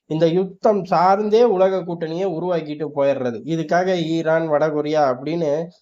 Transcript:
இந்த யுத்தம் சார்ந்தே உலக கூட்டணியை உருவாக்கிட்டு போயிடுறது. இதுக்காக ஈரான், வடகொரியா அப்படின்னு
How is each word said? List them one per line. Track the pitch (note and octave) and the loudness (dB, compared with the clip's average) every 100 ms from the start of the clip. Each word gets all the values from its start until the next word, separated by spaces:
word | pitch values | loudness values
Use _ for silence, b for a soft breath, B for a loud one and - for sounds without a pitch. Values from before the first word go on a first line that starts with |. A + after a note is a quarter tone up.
இந்த | - D#3 E3 | -6 0 2
யுத்தம் | F3+ F#3+ - A#3 G3+ | 2 -2 0 2 2
சார்ந்தே | F3 E3 F#3 G3+ G#3+ A3 | 0 2 4 4 2 4
உலக | A#3+ F#3 F#3+ F#3 | 4 4 2 0
கூட்டணியை | F3 E3 D#3+ E3+ G3 | -4 -6 -6 -4 -4
உருவாக்கிட்டு | D#3+ F3 E3 D3+ D3 D3 | -4 -2 -4 -4 -8 -6
போயிடுறது. | D3 C#3 C3 B2 A2 | 0 0 0 -2 -6
இதுக்காக | C#3 E3 D#3 E3+ F#3 F3+ | -4 -4 0 0 0 -2
ஈரான், | D#3 E3 D#3+ D#3+ E3 | -2 -2 0 0 0
வடகொரியா | D3 D#3 D3 D3 D3+ C#3 B2 | 0 0 -2 0 2 2 0
அப்படின்னு | D3 E3+ D3 D3+ E3+ - | -4 -4 -2 -2 -6 -14